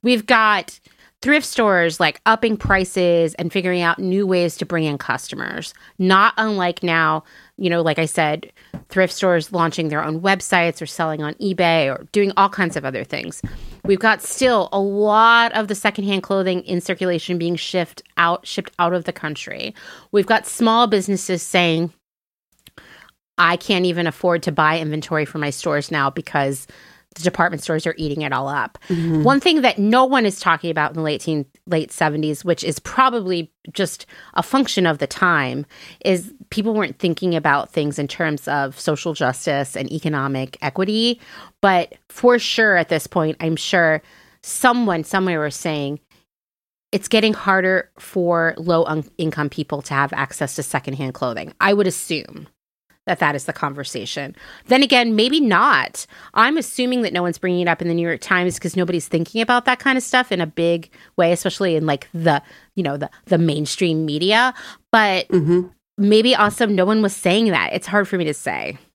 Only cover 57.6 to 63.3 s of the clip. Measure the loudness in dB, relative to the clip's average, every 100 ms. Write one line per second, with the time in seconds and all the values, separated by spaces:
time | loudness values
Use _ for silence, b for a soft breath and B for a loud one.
57.6 | 0 0 -2 -2 -2 -4 0 0 0 -2
58.6 | -4 -2 -2 -2 -2 -4 -2 -4 0 2
59.6 | 2 0 0 0 0 0 0 -2 -2 0
60.6 | 0 0 -4 b b 0 2 2 -2 -2
61.6 | 0 0 0 -2 -4 -2 2 2 b b
62.6 | b -4 -4 -4 -8 b 0